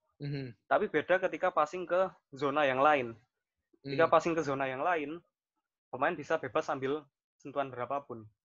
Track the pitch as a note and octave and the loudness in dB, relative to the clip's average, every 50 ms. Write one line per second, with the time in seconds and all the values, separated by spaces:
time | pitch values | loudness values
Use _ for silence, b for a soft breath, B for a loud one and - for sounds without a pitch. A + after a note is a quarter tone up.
0 | _ _ _ - D3 C#3+ C#3+ C#3 C3+ B2 A2+ _ _ - C3+ D3 G3 G3 - D3+ | _ _ _ -12 -8 -8 -6 -6 -8 -10 -12 _ _ 0 2 2 2 2 0 0
1 | C#3 - F3 F#3+ F#3 F3+ E3 D3+ - F#3 - E3 D3+ D3 - F#3 F3+ D#3+ E3+ F3+ | 2 2 2 2 2 0 -2 -2 -2 0 2 2 0 0 -2 -6 -4 0 0 2
2 | F#3+ F#3 E3+ _ _ _ - C3 C#3+ C#3+ C3+ D3+ D3+ C3+ C3 B2+ C3+ D3+ D3+ C#3+ | 0 0 -2 _ _ _ -8 -2 -2 0 2 2 2 4 4 4 6 6 6 4
3 | B2 A#2 A2+ A2 _ _ _ _ _ _ _ _ _ _ _ _ - C#3 C#3 C#3 | 2 -2 -6 -12 _ _ _ _ _ _ _ _ _ _ _ _ -10 -4 0 2
4 | E3 E3 - E3 D#3 E3+ E3 D#3+ D#3 C#3+ C#3 C3+ C#3 C3 C3 C3 C#3+ F3 F3+ E3 | 4 6 6 6 4 4 0 0 0 0 0 -2 -2 -2 -2 -2 -2 0 0 -2
5 | D3 C#3 D#3 F3 - _ _ _ _ _ _ _ _ _ _ _ _ _ - B2 | -2 -6 -8 -10 -14 _ _ _ _ _ _ _ _ _ _ _ _ _ -6 -2
6 | C3+ D#3 F3 D3+ C#3+ - E3 D#3+ - C3 G#2+ D#3 D#3 - D#3 C3+ C3 C3 C#3 D#3 | -2 -2 -2 -2 -4 -2 -2 -2 -2 -2 -4 -2 -2 -2 -4 -4 -2 -4 -4 -4
7 | D3 _ _ _ _ _ _ _ - C#3+ C#3 C#3+ C#3 C3+ B2 B2 B2 A#2+ C3 C#3+ | -6 _ _ _ _ _ _ _ -16 -8 -6 -4 -4 -4 -6 -8 -6 -6 -6 -6
8 | C#3 - B2 A2+ A2 G#2+ _ _ _ | -6 -8 -12 -12 -14 -16 _ _ _